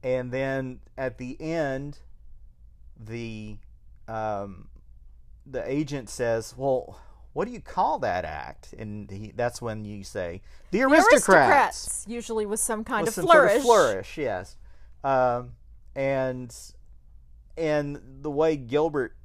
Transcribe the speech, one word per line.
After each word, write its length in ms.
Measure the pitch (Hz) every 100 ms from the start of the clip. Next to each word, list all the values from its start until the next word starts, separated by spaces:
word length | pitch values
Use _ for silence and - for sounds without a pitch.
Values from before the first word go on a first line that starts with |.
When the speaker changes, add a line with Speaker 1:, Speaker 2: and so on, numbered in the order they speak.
Speaker 1:
And 280 | 127 127 123
then 480 | 127 135 135 131 127 - -
at 200 | 131 117
the 200 | 127 -
end, 600 | 160 165 147 135 143 147 - - - - - - - - - -
the, 580 | 110 117 117 110 107 104 - - - - -
um, 640 | 113 110 104 101 98 104 - - - - - - - -
the 180 | 131 -
agent 400 | 139 151 143 110
says, 440 | - 120 113 110 123
"Well, 420 | 135 127 - - - - -
what 120 | 143 208
do 60 |
you 100 | 240
call 380 | - - 220 294
that 260 | 123 90 82
act?" 480 | 76 67 - -
And 360 | - 107 104 95
he, 220 | 98 107 110
that's 260 | 120 -
when 240 | 120 107 104
you 180 | 104
say, 380 | 95 104 90 90 - - -
"The 80 | 190
Speaker 2:
The 40 | 262
Speaker 1:
Aristocrats." 420 | 311 392 494 -
Speaker 2:
Aristocrats, 760 | 180 127 285 220 - - - -
usually 380 | 240 226 220 208
with 140 | 220
some 240 | - 214
kind 180 | 220 240
Speaker 1:
With 60 | -
Speaker 2:
of 40 | 220
Speaker 1:
some 100 | 330
Speaker 2:
flourish. 260 | 320 240
Speaker 1:
sort 60 | 220
of 40 |
flourish, 540 | 269 220 143 95 - -
yes. 400 | 135 95 95 - - - - -
Um, 480 | 139 135 127 123 123 - - - - -
and 580 | 135 135 131 127 123 123 - - - - - - - - - -
and 420 | 160 151 143 143 - 135
the 100 | 147
way 240 | 143 160 151
Gilbert 600 | 120 139 165 147 120 -